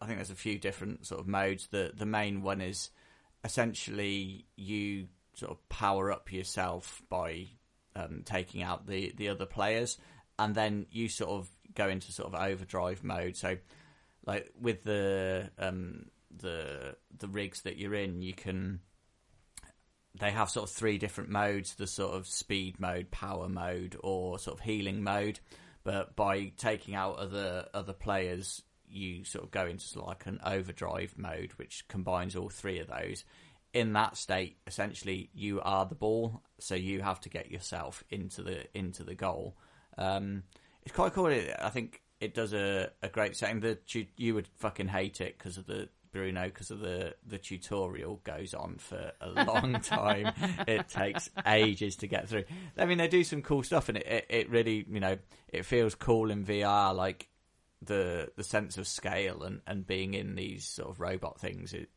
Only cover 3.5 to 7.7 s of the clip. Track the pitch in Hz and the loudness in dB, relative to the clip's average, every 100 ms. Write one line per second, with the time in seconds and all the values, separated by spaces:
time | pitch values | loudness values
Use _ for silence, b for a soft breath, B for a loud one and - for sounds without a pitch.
3.5 | - 117 107 - 104 101 98 95 95 - | 2 2 0 -4 -2 0 0 -4 -8 -14
4.5 | - 95 104 101 98 92 - _ - - | -12 -4 -2 -2 -4 -6 -14 _ -10 -10
5.5 | - - - 101 98 98 95 - 95 92 | -10 -10 0 4 4 2 0 -4 -6 -2
6.5 | - 92 87 - - - 92 82 82 95 | 0 0 -2 -8 -14 -4 -2 -2 -4 -10
7.5 | - _ | -16 _